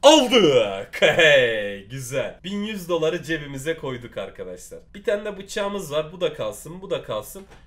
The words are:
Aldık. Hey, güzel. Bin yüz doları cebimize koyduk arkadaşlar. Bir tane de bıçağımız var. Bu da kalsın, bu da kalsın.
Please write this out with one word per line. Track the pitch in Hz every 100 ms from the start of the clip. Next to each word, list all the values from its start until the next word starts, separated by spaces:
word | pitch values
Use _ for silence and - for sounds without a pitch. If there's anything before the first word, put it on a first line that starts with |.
Aldık. | 269 311 247 233 175 127 107 98 101 -
Hey, | 175 151 160 143 120 110 101 101 98
güzel. | 131 123 135 104 -
Bin | 180 202
yüz | 208 208 170
doları | 170 156 170
cebimize | 165 160 147 139 143 160
koyduk | 139 127 117 -
arkadaşlar. | 98 - 92 90 - 82 _
Bir | 208
tane | 202 208
de | 214 190
bıçağımız | 190 - 202 202 165
var. | 147 156
Bu | 180
da | 170
kalsın, | - 110 101 - 180
bu | 190
da | 151
kalsın. | - 107 104 190 196 -